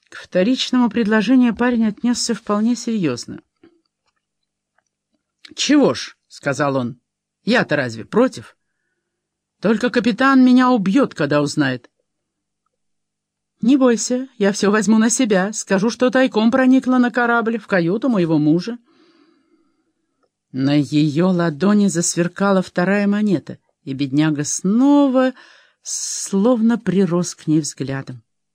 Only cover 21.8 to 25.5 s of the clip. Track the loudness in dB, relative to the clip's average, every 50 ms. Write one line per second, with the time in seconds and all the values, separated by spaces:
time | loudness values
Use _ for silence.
21.8 | 2 2 0 -2 -4 -4 -2 -4 -4 -4 -4 -2 -2 0 0 0 -2 -2 -2 -2
22.8 | 0 0 0 0 0 0 0 0 0 0 -2 -2 -4 -8 -16 -18 _ _ _ _
23.8 | -12 -10 -6 -6 -4 -2 0 0 0 0 0 -2 -4 -6 -6 -6 -2 -2 0 2
24.8 | 4 4 4 4 4 2 2 2 0 0 -2 -6 -16 -20